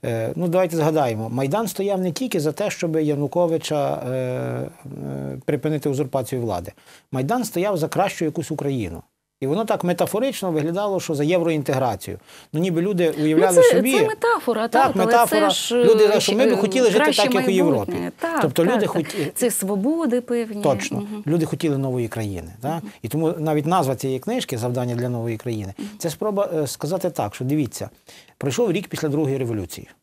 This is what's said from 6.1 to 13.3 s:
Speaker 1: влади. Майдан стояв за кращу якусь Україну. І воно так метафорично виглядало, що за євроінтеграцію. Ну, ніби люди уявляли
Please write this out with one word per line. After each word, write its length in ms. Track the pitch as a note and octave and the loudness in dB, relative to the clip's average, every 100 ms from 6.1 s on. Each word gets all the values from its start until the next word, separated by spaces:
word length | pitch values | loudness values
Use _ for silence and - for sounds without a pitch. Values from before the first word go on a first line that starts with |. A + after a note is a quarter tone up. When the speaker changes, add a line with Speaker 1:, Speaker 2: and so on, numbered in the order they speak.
| C3+ B2 B2+ | -4 -4 -4
Speaker 1:
влади. 300 | A#2 F2+ F2 - - - _ | -2 -4 -6 -16 -20 -20 _
Майдан 320 | C3 C3+ A#3+ | -4 -2 -2
стояв 320 | A3 E3+ G3 F#3+ | -2 -2 0 0
за 120 | D#3 | -2
кращу 360 | D3+ G3 - | 0 -2 0
якусь 260 | D#3+ D#3 D3+ | -4 -4 -6
Україну. 520 | D3 C#3+ C3+ F#2 E2+ - _ _ _ | -4 -2 -2 -4 -8 -14 _ _ _
І 60 | C3+ | -4
воно 180 | E3+ | -2
так 200 | A3 G#3 | 0 0
метафорично 680 | F3+ F3 E3+ G3+ C4+ - F#3+ | 0 0 0 0 -2 -2 -2
виглядало, 480 | D#3 D3+ F3 G#3 F#3+ | -2 -2 -2 -2 -2
що 140 | - | -2
за 100 | D3 | -2
євроінтеграцію. 960 | D3 F3+ E3+ D#3 C#3 C3 B2+ A2 - F#2 _ - - | 2 2 2 0 0 0 0 -2 -8 -12 _ -20 -8
Ну, 80 | D3+ | -2
ніби 220 | F#3 E3 | 0 0
люди 280 | F3+ F#3 E3+ D3+ | 0 2 0 2
уявляли 340 | D3+ | 2